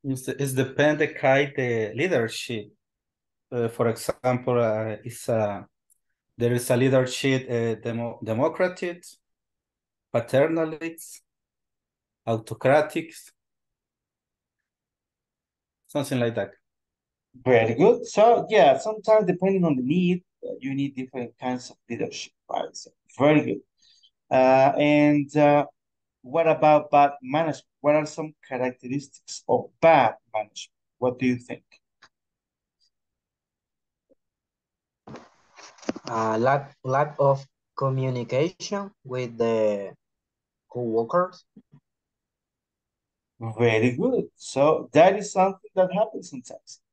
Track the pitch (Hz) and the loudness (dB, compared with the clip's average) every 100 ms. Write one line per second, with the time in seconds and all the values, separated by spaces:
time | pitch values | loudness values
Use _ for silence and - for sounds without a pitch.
0 | 139 131 - 131 139 131 131 - 147 151 | -6 -8 -4 -2 -2 -2 -2 2 2 2
1 | 151 - 135 135 143 139 123 113 107 113 | -2 0 2 2 0 -4 -2 -2 -4 -2
2 | 180 147 113 - - 113 104 _ _ _ | 0 0 -2 -6 -10 -10 -10 _ _ _
3 | _ _ _ _ _ 123 113 - 117 110 | _ _ _ _ _ -4 -4 -2 -2 -2
4 | - - 127 123 127 123 113 107 110 104 | -8 -4 -2 -2 0 0 0 -2 -6 -8
5 | 127 - - 113 104 101 - _ _ _ | -14 -12 -4 -2 -2 -6 -14 _ _ _
6 | _ _ _ - 117 120 - 123 131 131 | _ _ _ -4 -2 0 0 2 4 2
7 | 127 - 139 131 127 120 117 107 120 117 | 0 -2 -2 -2 -2 -4 -4 -4 -8 -8
8 | 117 - - 113 151 - 180 180 180 175 | -8 -10 -6 -2 -2 0 -4 -4 -10 -12
9 | - _ _ _ _ _ _ _ _ _ | -20 _ _ _ _ _ _ _ _ _
10 | _ 120 - 131 156 165 160 156 165 165 | _ -6 0 0 2 0 -4 -6 -12 -12
11 | - - _ _ _ _ _ _ _ _ | -20 -20 _ _ _ _ _ _ _ _
12 | _ _ - 113 - 113 131 147 151 165 | _ _ -6 -6 -6 -2 2 2 2 -6
13 | - - - _ _ _ _ _ _ _ | -10 -20 -20 _ _ _ _ _ _ _
14 | _ _ _ _ _ _ _ _ _ _ | _ _ _ _ _ _ _ _ _ _
15 | _ _ _ _ _ _ _ _ _ 147 | _ _ _ _ _ _ _ _ _ -6
16 | 135 131 120 113 - _ _ _ _ _ | -4 -2 -2 -2 -8 _ _ _ _ _
17 | _ _ _ 123 127 120 110 117 202 247 | _ _ _ -6 2 4 4 4 4 4
18 | - - 226 240 160 214 151 131 220 214 | 0 4 6 4 2 6 6 4 -2 -6
19 | 220 220 180 160 190 196 170 131 127 175 | 2 2 2 -2 0 0 0 0 0 0
20 | 175 180 _ _ - - 131 135 139 131 | 0 -2 _ _ -14 -10 -8 -6 -6 -8
21 | 127 131 117 _ 127 127 - - _ 117 | -12 -10 -12 _ -8 -8 -10 -20 _ -8
22 | - - - _ - - - - - _ | -8 -8 -16 _ -10 -8 -8 -12 -20 _
23 | _ - 147 151 - - _ _ _ _ | _ 0 2 4 0 -8 _ _ _ _
24 | _ _ _ 131 131 131 135 139 147 147 | _ _ _ 2 4 6 4 4 2 4
25 | 147 147 143 147 147 147 139 _ _ _ | 4 2 0 2 4 4 0 _ _ _
26 | _ _ 127 151 165 156 156 151 - 143 | _ _ -6 0 0 4 4 4 4 4
27 | 143 143 127 151 160 135 _ _ 147 151 | 4 0 -4 -2 -2 -6 _ _ 0 2
28 | 147 - 156 _ _ 127 127 123 127 139 | 0 -10 -12 _ _ -6 -6 -6 -8 -8
29 | 139 _ - - - 123 - _ 165 156 | -10 _ -18 -14 -2 -2 -2 _ 4 6
30 | 117 - _ 110 104 - - _ _ _ | 2 -2 _ -10 -10 -14 -20 _ _ _
31 | 127 123 127 120 120 - _ _ _ _ | -4 -2 -2 -2 -8 -16 _ _ _ _
32 | - _ _ _ _ _ _ _ _ _ | -20 _ _ _ _ _ _ _ _ _
33 | _ _ _ _ _ _ _ _ _ _ | _ _ _ _ _ _ _ _ _ _
34 | _ _ _ _ _ _ _ _ _ _ | _ _ _ _ _ _ _ _ _ _
35 | - - - _ _ - - _ - - | -20 -20 -20 _ _ -20 -20 _ -10 -10
36 | - 110 110 113 127 139 139 _ 127 135 | -10 -6 -2 0 2 0 -4 _ -4 -2
37 | 147 - 139 135 - _ _ - 135 131 | -2 0 2 2 -4 _ _ -4 -2 -2
38 | 131 123 113 127 165 - - 202 202 _ | -4 -4 -4 -2 -2 -4 -10 -8 -8 _
39 | 135 127 123 117 117 113 107 101 98 - | -10 -8 -8 -2 0 2 0 -2 -8 -16
40 | _ _ _ _ _ _ _ 123 120 110 | _ _ _ _ _ _ _ -8 -4 -2
41 | 113 175 180 - _ - _ _ _ _ | 0 -2 -2 -8 _ -20 _ _ _ _
42 | _ _ _ _ _ _ _ _ _ _ | _ _ _ _ _ _ _ _ _ _
43 | _ _ _ _ 117 110 117 110 123 123 | _ _ _ _ -10 0 2 4 0 0
44 | 240 240 - _ - 135 143 - - 151 | -2 -2 -6 _ -8 0 2 2 2 6
45 | 180 202 196 190 190 190 214 190 185 190 | 6 4 -4 0 0 -2 -6 -2 0 0
46 | 220 - - 131 - - - - _ | -4 -6 -14 -18 -18 -20 -20 -20 _